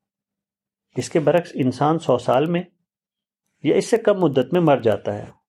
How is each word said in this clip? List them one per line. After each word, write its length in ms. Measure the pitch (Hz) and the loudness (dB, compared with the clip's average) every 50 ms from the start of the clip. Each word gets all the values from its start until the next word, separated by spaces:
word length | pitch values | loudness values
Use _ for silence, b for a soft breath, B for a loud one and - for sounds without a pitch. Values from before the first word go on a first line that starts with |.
| _ _ _ _ _ _ _ _ _ _ _ _ _ _ _ _ _ _ _ | _ _ _ _ _ _ _ _ _ _ _ _ _ _ _ _ _ _ _
اس 140 | 127 120 - | -10 -8 -4
کے 100 | - 175 | -4 -2
برعکس 320 | 147 139 156 175 170 - - | 0 2 2 0 0 -2 -4
انسان 460 | - 135 127 127 - 147 151 165 160 | -4 -2 -2 -2 0 0 0 0 0
سو 180 | - - 127 117 | 0 0 -2 0
سال 280 | - - 120 131 151 | 0 0 0 0 0
میں 180 | 165 170 175 180 - _ _ _ _ _ _ _ _ _ _ _ _ _ _ _ _ _ _ - | 0 -2 -4 -4 -8 _ _ _ _ _ _ _ _ _ _ _ _ _ _ _ _ _ _ -2
یا 120 | 147 - | 0 0
اس 120 | - 180 - | 0 0 0
سے 100 | - 220 | -2 0
کم 220 | - 208 202 190 | 2 0 0 2
مدت 340 | 180 151 127 131 127 - - | 2 0 2 0 0 0 0
میں 80 | 180 | 2
مر 160 | 170 156 139 120 | 4 4 4 4
جاتا 360 | 113 113 104 101 - 107 104 107 | 2 0 0 0 -2 -6 -8 -8
ہے 80 | 113 - - _ _ | -10 -14 -18 _ _